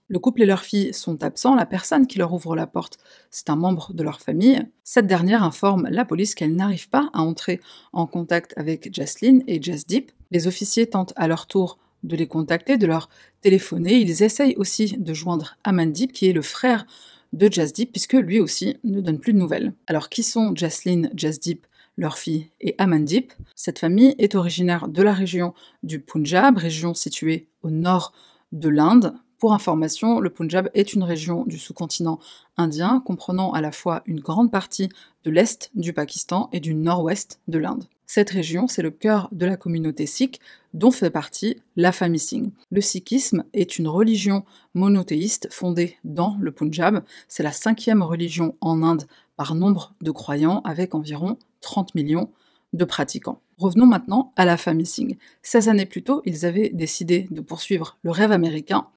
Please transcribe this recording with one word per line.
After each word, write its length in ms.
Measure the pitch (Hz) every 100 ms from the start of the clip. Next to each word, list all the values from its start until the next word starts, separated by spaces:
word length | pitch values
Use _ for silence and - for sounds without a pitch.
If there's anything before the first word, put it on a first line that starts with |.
| _
Le 120 | 180
couple 240 | 254 -
et 20 | 208
leur 160 | 185
fille 320 | - 202 196
sont 280 | - - 160
absents. 300 | 160 - 254
La 120 | 262 170
personne 420 | 190 - 311 262
qui 100 | 196
leur 140 | 170
ouvre 240 | 175 165 160
la 100 | 165
porte, 320 | - - - _ - _
c'est 200 | - -
un 60 | 151
membre 380 | 180 175 -
de 100 | 170
leur 180 | 151 -
famille. 440 | - 160 226 262 233 _
Cette 240 | - - 196
dernière 360 | 180 175 226
informe 440 | 175 - 196 190 131
la 160 | 196 240
police 300 | 160 208 -
qu'elle 200 | 156 170
n'arrive 320 | 202 185 -
pas 220 | 269 302
à 80 | -
entrer 380 | 160 160 - 175 - - _
en 140 | - 165
contact 460 | 175 165 170 170 -
avec 360 | 156 156 -
Jaslyn 460 | 185 143 - 226 262 254
et 140 | 165
Jasdeep. 500 | 151 151 156 214 - _ -
Les 160 | 180 170
officiers 400 | 180 202 - 226
tentent 260 | 202 180 -
à 100 | 165
leur 180 | 165 -
tour 320 | 196 180 - _ _
de 120 | 165 165
les 120 | 165
contacter, 500 | 160 156 170 - 269
de 100 | 175
leur 220 | 160 - _ - _
téléphoner. 580 | 202 190 - 175 170 247
Ils 240 | 190 160
essayent 320 | 214 214 277 247
aussi 400 | 190 - 214 196
de 160 | 165
joindre 440 | 156 170 170 151 -
Amandeep, 500 | 214 180 160 156 262
qui 160 | - 185
est 40 |
le 100 | 175
frère 420 | - - 254 220 - - - - _
de 180 | 156 208
Jasdeep, 400 | 202 151 - 247
puisque 220 | 185 -
lui 260 | 262 175 214
aussi 380 | 180 - 185 -
ne 180 | 233 196
donne 180 | 175 151
plus 140 | -
de 60 | 208
nouvelles. 340 | 170 151 - - -
Alors 220 | 156 -
qui 140 | -
sont 320 | 220 233 220 180
Jaslyn, 540 | 170 - 185 175 160 165
Jasdeep, 500 | 156 156 170 170 _ _ _ -
leur 220 | 165 -
fille 320 | - 160 156 _
et 140 | 170 -
Amandeep ? 560 | 196 160 147 202 254 - - -
Cette 220 | - 156
famille 380 | 165 190 262 -
est 140 | 208
originaire 540 | 202 175 165 180 170 165
de 160 | 156
la 100 | 208
région 400 | 190 190 180 175 - - _
du 160 | 156 156
Punjab, 580 | - 156 147 180 269 214
région 360 | 165 156 170
située 560 | 170 - - 156 160 - _
au 80 | 160
nord 440 | 156 175 180 - - _ _ _
de 160 | 156 156
l'Inde. 460 | 147 160 240 190 - _ _
Pour 160 | 226
information, 680 | 208 - 160 156 - 220 226
le 80 | 190
Punjab 400 | - 165 180 185
est 200 | - 202
une 100 | 208
région 400 | 175 160 160 170
du 160 | 247 160
sous-continent 600 | - - 165 - 170 160 - - _ -
indien, 480 | 165 151 180 254 254
comprenant 460 | 180 - 185 190
à 80 | 165
la 140 | 151
fois 280 | - 180 165 -
une 160 | 156
grande 280 | 151 170 233
partie 380 | 202 - - 196 - _ _ 156
de 40 |
l'est 420 | 156 220 - - 214
du 160 | 170
Pakistan 580 | 160 147 - - 180 -
et 80 | 175
du 120 | 156
nord-ouest 680 | 156 165 180 160 202 - - -
de 100 | 160
l'Inde. 240 | 170 - 185 _ -
Cette 240 | - 202
région, 380 | 190 160 170 247
c'est 140 | -
le 100 | 160
cœur 360 | 147 214 214 190
de 120 | 175 180
la 120 | 185
communauté 480 | 175 165 160 139 151
sikh, 340 | - 262 - - - _
dont 180 | 160 220
fait 180 | 254 175
partie 520 | 160 - - 214 - _ -
la 160 | 180
famille 280 | 180 175 160
Singh. 300 | - - 208 - _
Le 100 | 190
sikhisme 600 | 202 185 - 254 - 180 -
est 240 | 208 180 -
une 120 | 160
religion 560 | 165 220 214 202 196 196 _ _
monothéiste 760 | 175 196 196 175 151 202 - 190
fondée 460 | - 180 170 175 - 160
dans 320 | 156 185 202
le 120 | 180
Punjab. 520 | 139 156 156 175 208 - - _
C'est 160 | -
la 80 | 151
cinquième 500 | - 220 220 - 214
religion 540 | 165 165 170 160 160 -
en 220 | 160 160
Inde 200 | 160 165 139 _ _ -
par 180 | 139
nombre 400 | 160 196 185 - _
de 100 | 160
croyants, 500 | 143 - 143 156 202
avec 320 | - 160 180 160
environ 420 | 151 147 180 247 _ _
trente 320 | - - 185
millions 360 | 165 147 160 214 _ _ _ _
de 120 | 170 175
pratiquants. 560 | - 143 - - - _ _
Revenons 280 | 185 180 247
maintenant 460 | 202 - 208 262 -
à 80 | 180
la 120 | 170
famille 280 | - 160 165
Singh. 320 | - - 196 _ _
Seize 260 | - 240 214
années 160 | 208 190
plus 180 | 180
tôt, 180 | 202 285 208
ils 200 | 156 175
avaient 240 | 180 220
décidé 580 | 170 156 - 170 180 185
de 120 | 156
poursuivre 560 | - 160 - 190 165 -
le 100 | 170
rêve 200 | 165 214
américain. 560 | 196 165 156 151 196 -